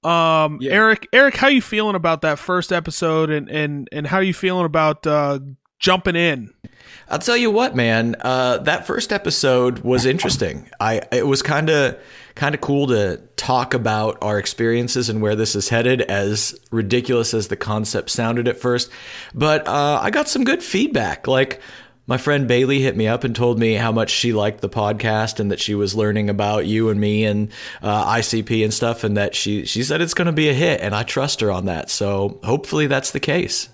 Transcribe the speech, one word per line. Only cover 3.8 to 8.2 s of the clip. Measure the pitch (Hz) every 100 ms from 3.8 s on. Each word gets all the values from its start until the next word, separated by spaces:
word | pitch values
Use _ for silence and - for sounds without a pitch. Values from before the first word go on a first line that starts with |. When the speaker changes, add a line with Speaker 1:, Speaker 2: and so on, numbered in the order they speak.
| 131
Speaker 1:
and | 147
how | 147 185
you | 190
feeling | 175 185 185 170
about, | 160 156 151 156
uh, | 151 143 143 139 135 _ _
jumping | - 185 190 170
in? | 170 135 104 _ - _ - - -
Speaker 2:
I'll | -
tell | - 240
you | 240
what, | 214 254 127
man, | 117 113 117 117